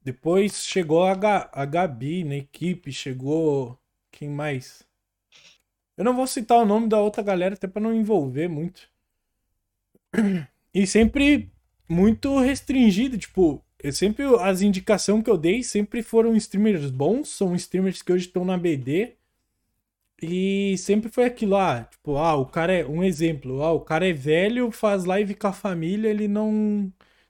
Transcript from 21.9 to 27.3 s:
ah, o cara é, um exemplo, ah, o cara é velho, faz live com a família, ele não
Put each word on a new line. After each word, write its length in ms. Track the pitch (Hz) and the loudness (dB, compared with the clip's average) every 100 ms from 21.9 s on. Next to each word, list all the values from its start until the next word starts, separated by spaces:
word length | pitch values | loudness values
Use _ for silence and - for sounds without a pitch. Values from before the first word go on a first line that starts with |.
| _ - 139 | _ -4 0
ah, 180 | 165 151 | 2 2
o 100 | 131 | 0
cara 280 | 170 170 | -2 0
é, 120 | 185 139 | 0 -2
um 180 | 156 | -2
exemplo, 580 | 190 147 165 151 127 131 | 0 0 0 -2 -6 -4
ah, 80 | 156 | 0
o 100 | 156 | 0
cara 260 | - 156 185 | 0 0 0
é 60 | |
velho, 580 | 156 135 156 202 240 240 | 0 0 2 2 0 -2
faz 340 | - 214 202 180 | -2 0 0 0
live 300 | 185 208 202 | 0 -2 -2
com 120 | 202 | -4
a 60 | |
família, 560 | 190 202 175 160 208 220 | -4 -4 -4 -2 -2 0
ele 180 | 214 208 | 0 0
não 640 | 202 214 214 214 208 196 - _ _ _ | 0 0 0 0 0 -4 -8 _ _ _